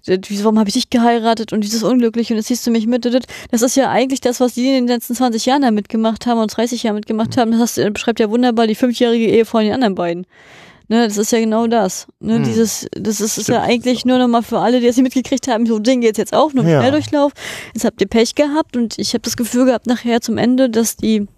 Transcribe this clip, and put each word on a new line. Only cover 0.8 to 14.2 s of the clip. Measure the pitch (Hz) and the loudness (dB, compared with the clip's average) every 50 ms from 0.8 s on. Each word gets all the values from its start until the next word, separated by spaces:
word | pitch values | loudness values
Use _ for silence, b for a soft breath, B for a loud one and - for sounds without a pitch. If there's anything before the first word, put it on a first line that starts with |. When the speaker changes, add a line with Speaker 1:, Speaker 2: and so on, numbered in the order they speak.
| 240 - | -2 0
Speaker 1:
geheiratet | - 240 233 240 233 233 220 226 226 226 220 - - | 0 2 4 4 2 2 2 0 0 0 -2 -4 -2
und | 214 208 | -4 -2
dieses | 208 226 226 220 | -2 -2 -2 0
Unglückliche | - 254 247 233 226 214 233 226 - 226 | 2 2 2 2 2 0 -2 -2 -2 -2
und | |
jetzt | 214 220 | -2 -2
ziehst | - 247 - - | -2 -4 -4 -2
du | 240 | 0
mich | 233 226 214 | 0 0 0
mit, | 233 254 240 240 | 0 -2 0 0
d-, | 240 | 0
d-, | 240 262 - B B B B B | 0 0 0 B B B B B
das | 254 226 | 0 0
ist | - 262 - | 0 2 2
ja | 269 247 175 | 2 2 2
eigentlich | 131 214 262 262 269 - | 2 0 0 0 -2 -2
das, | - 247 247 - | -2 -2 0 0
was | 254 247 - | 0 0 0
die | 233 247 | 0 0
in | 269 269 254 247 | 0 2 2 2
den | |
letzten | 240 247 233 - - 240 | 0 0 -2 -2 -6 -2
zwanzig | - 254 247 220 226 - | 0 0 0 0 0 0
Jahren | 254 262 294 | 2 2 2
da | 277 240 | 2 2
mitgemacht | 214 208 202 - - 220 220 226 220 - - | 2 0 -2 -2 -2 0 0 0 -2 -2 -2
haben | 247 233 226 | 0 0 0
und | 220 208 - | 0 -2 -2
dreißig | - 226 233 247 226 - | -2 -2 -2 -4 -4 -4
Jahren | 220 208 | -4 -4
mitgemacht | 208 208 - 220 214 226 220 - | -4 -4 -4 -4 -2 -2 -2 0
Speaker 2:
Mhm. | 269 | 0
Speaker 1:
haben. | 226 220 | 0 2
Das | 233 226 | 2 2
hast | 240 220 - | 0 0 0
du, | - 139 208 | -2 -2 -2
beschreibt | 202 - - 240 220 - | -2 -2 -2 -2 0 0
ja | 226 202 | 0 0
wunderbar | 220 240 254 247 220 233 226 | 2 2 2 2 2 2 0
die | 214 214 | 0 0
fünfjährige | - 262 247 226 - 247 233 233 233 226 | 0 0 0 0 0 0 0 2 2 2
Ehe | 196 - 226 226 | 2 4 2 2
von | - - 226 214 | 2 0 0 0
den | 208 202 | 0 0
anderen | 262 254 202 185 | 0 0 0 0
beiden. | 180 175 170 170 175 180 B B B B B B B B B B B B - | -2 -4 -4 -4 -6 -8 B B B B B B B B B B B B -2
Ne, | 220 233 240 | 0 0 0
das | 214 208 | 0 0
ist | 202 220 - | -2 -2 0
ja | 240 226 | 0 0
genau | 226 220 214 226 233 | 0 0 0 0 0
das. | 226 233 226 196 185 - - - - _ _ | 2 2 0 0 0 -4 -8 -12 -16 _ _
Ne, | - 214 226 | -4 -2 0
Speaker 3:
Hm. | 233 - | 0 0
Speaker 1:
dieses, | 233 220 226 226 202 - - - - - | 0 2 0 0 0 -2 -6 -10 -12 -10
das | - 190 214 214 208 | -6 -4 -4 -4 -2
ist, | 202 220 - | -4 -4 -4
ist | 262 214 | -4 -2
Speaker 3:
Stimmt. | - 247 | 0 0
Speaker 1:
ja | 208 | 0
eigentlich | - - 247 233 240 247 247 - - | 2 0 0 0 0 -2 -2 0 0
nur | 247 254 | 0 2
nochmal | 254 | 2